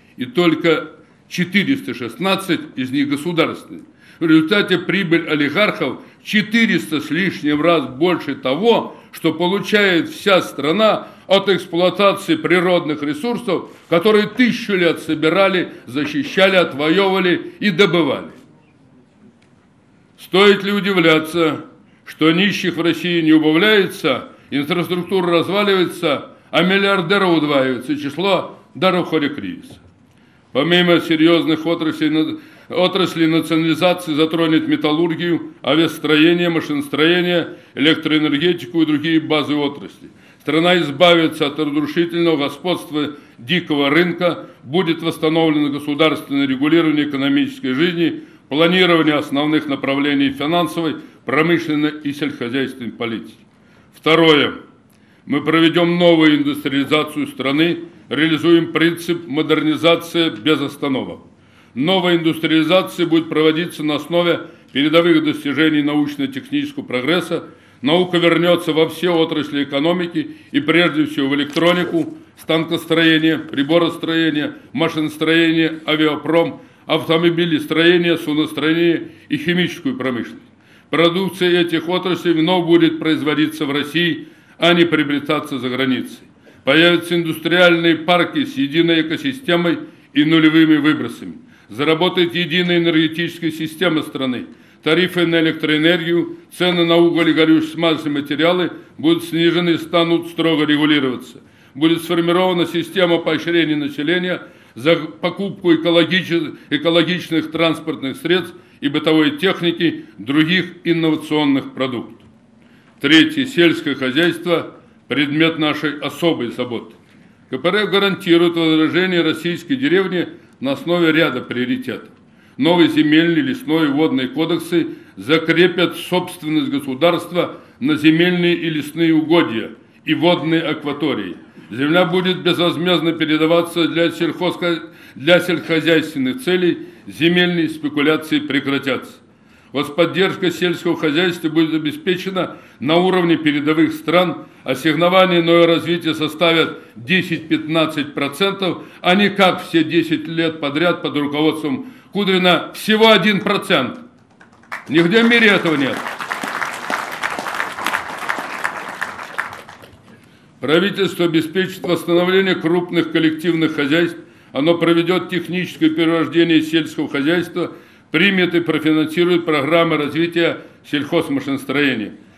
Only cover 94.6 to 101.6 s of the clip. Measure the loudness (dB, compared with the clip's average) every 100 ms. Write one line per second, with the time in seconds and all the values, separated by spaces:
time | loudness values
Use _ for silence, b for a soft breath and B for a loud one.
94.6 | B B 0 0 0 0 0 2 2 0
95.6 | -2 2 2 2 0 -2 -2 B B -4
96.6 | 0 2 2 4 4 4 2 4 4 4
97.6 | 2 -2 -2 0 -4 -4 -4 0 2 2
98.6 | -2 -6 B B 0 0 0 0 2 2
99.6 | 2 0 0 0 2 0 -2 -2 0 2
100.6 | 2 2 2 2 0 -4 -12 -20 -20 b